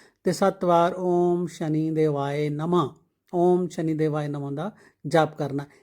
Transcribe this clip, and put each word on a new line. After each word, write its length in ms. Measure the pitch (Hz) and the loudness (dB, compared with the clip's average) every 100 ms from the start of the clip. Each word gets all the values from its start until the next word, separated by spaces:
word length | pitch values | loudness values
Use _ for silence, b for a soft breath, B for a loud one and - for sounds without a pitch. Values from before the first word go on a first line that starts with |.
| b b | b b
ਤੇ 80 | - | -4
ਸੱਤ 340 | 175 196 190 175 | 2 0 2 2
ਵਾਰ 280 | 170 170 185 | 4 4 0
ਓਮ 500 | 180 175 175 175 175 | 0 2 2 0 -2
ਸ਼ਨੀ 440 | - 160 156 160 | -6 -4 -2 -2
ਦੇਵਾਏ 580 | 156 156 143 139 143 151 | 0 0 0 -2 -2 -4
ਨਮਾ, 460 | 147 160 180 139 - _ _ _ | -4 0 2 0 -4 _ _ _
ਓਮ 340 | 175 175 180 180 | 0 4 4 0
ਸ਼ਨੀ 260 | 175 160 | -4 -4
ਦੇਵਾਏ 340 | 156 156 151 147 | 0 0 -2 -4
ਨਮਾ 240 | 143 139 | -6 -8
ਦਾ 200 | 139 185 b b b 147 | -8 -8 b b b 0
ਜਾਪ 300 | 165 156 - | 2 2 -2
ਕਰਨਾ। 280 | 143 139 143 b | -6 -6 -10 b